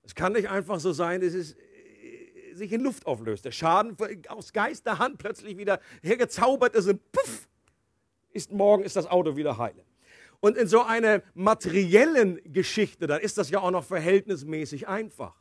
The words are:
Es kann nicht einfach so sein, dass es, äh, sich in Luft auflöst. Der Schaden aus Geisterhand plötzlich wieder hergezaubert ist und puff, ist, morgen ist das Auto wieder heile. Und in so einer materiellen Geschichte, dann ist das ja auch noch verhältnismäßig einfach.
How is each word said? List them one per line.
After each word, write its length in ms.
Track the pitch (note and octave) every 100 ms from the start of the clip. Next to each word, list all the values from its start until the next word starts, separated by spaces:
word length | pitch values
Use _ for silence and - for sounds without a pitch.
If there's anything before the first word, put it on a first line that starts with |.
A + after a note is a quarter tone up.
Es 120 | -
kann 180 | - F3+
nicht 160 | A3 F#3+
einfach 300 | G3 E3+ F#3
so 120 | F3
sein, 300 | D#3 E3+ F#3
dass 120 | F3+
es, 200 | F3+ D#3
äh, 1000 | - _ - G#2+ G#2+ A#2 A2+ - - -
sich 180 | E3+ G3+
in 100 | A3+
Luft 240 | C4 G#3+
auflöst. 400 | - A#2+ A2+ G#2
Der 60 | B2+
Schaden 440 | - D#3+ E3+ A3+ F#3 G#3 G3 -
aus 260 | A3+ -
Geisterhand 640 | G#3+ A3+ - A#3 E3 B3 C#4+
plötzlich 400 | G#3 - G#3+ F#3
wieder 220 | G#3 F#3+ - -
hergezaubert 760 | D#3+ B3 A#3+ - A#3 C4+ B3
ist 120 | A#3 F#3+
und 240 | G3 _
puff, 360 | B4+ C#5 A3+ - _ _ _ _ _ _ _ _
ist, 180 | G#3 -
morgen 320 | G3+ G3+ G#3
ist 120 | G3
das 100 | G3
Auto 300 | E3 F3+ D#3
wieder 220 | C#3+ D3 A2
heile. 280 | A#2 - _ _ _ - - _
Und 180 | G#3 G#3+
in 100 | G#3+
so 140 | A3+
einer 400 | A#3+ A3+ A3 G3+ -
materiellen 1080 | E3 G3 A3 F3+ F3+ F3+ G3+ D4+ D4 G3+ E3+ -
Geschichte, 560 | D3 - - G3+ - D#3+
dann 140 | D3
ist 160 | G#3 -
das 120 | C#3
ja 100 | G3
auch 120 | F#3
noch 140 | F3+
verhältnismäßig 1000 | B2+ F3+ E3 G3 G3+ E3+ D3 D#3 D3+ C#3+ -
einfach. 480 | G3+ A3 - G2 _